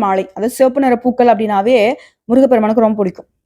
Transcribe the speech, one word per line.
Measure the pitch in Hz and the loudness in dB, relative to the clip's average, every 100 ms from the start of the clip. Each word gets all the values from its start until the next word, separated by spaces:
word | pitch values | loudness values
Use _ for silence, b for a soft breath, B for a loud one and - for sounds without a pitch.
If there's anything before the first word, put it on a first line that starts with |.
மாலை, | 202 190 190 - | 0 -2 -4 -6
அதாவது | 226 240 | -8 0
சிவப்பு | 262 277 | 0 2
நிற | 269 240 254 | 0 0 -2
பூக்கள் | 247 240 | 0 2
அப்படின்னாவே | 214 214 196 208 254 214 285 b b - | 2 0 -2 0 2 0 -2 b b -2
முருகப்பெருமானுக்கு | 247 262 240 214 226 220 | 2 2 2 0 0 0
ரொம்ப | 214 | 0
பிடிக்கும். | 185 - - _ | -4 -6 -20 _